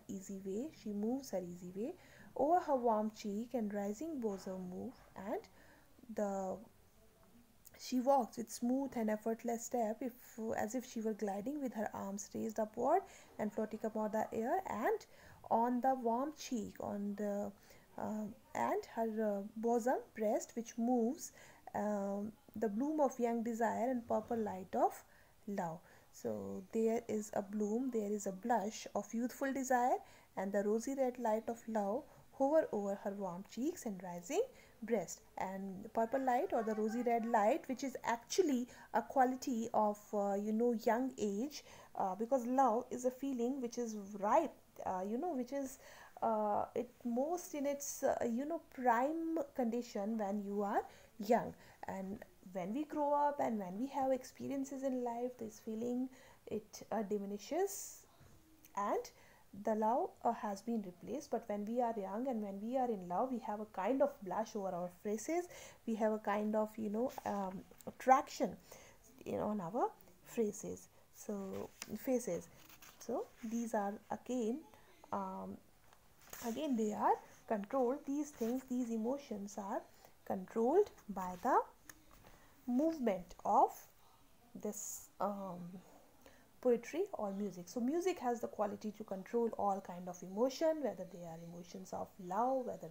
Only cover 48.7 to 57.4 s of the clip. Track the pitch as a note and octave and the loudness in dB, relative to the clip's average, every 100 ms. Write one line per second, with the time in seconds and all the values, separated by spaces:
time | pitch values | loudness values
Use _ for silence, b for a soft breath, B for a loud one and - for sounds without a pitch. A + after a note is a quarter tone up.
48.7 | - B3 A#3 C4+ E4 E4 E4 - - A#3 | 0 4 6 4 0 0 -2 -2 -2 0
49.7 | A#3+ A#3+ G#3+ G3 A3+ G3 G#3 G3+ G3+ G3+ | 0 -2 -4 -2 0 0 -2 -2 0 0
50.7 | C#4+ A4 B B - G3+ A3+ - - B | 0 -2 B B -8 4 4 4 -6 B
51.7 | B - F#3+ F#3+ G#3 - - F#3+ F#3 F3+ | B -8 -6 -6 -8 -10 -18 -10 -6 -4
52.7 | A#3 D4+ D4+ C#4+ C#4+ D4 C#4+ C4 A3 F#3 | -2 -2 0 2 4 4 2 0 0 -2
53.7 | F#3+ C4+ C#4+ C4 C4 - - A#3+ C#4 C4+ | -4 -4 0 2 2 -2 -8 -4 -2 -4
54.7 | C4+ C4 B3+ A#3+ A#3 B3 B3 A3 - - | -2 -2 0 -2 -2 -4 -4 -10 -10 -8
55.7 | A3 A#3+ B3 C4 B B B - G#3+ - | -4 -2 0 -2 B B B -8 -6 -6
56.7 | - - G3+ G3+ G#3 G3 G3+ | -14 -4 -2 0 -2 -2 -6